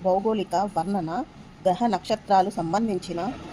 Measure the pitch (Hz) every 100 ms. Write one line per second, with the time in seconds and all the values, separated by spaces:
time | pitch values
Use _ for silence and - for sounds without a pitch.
0 | 185 190 220 220 180 - 202 180 165 202
1 | 160 175 302 - - - - - 233 185
2 | - 220 - 196 185 - 165 196 226 185
3 | - 170 190 269 -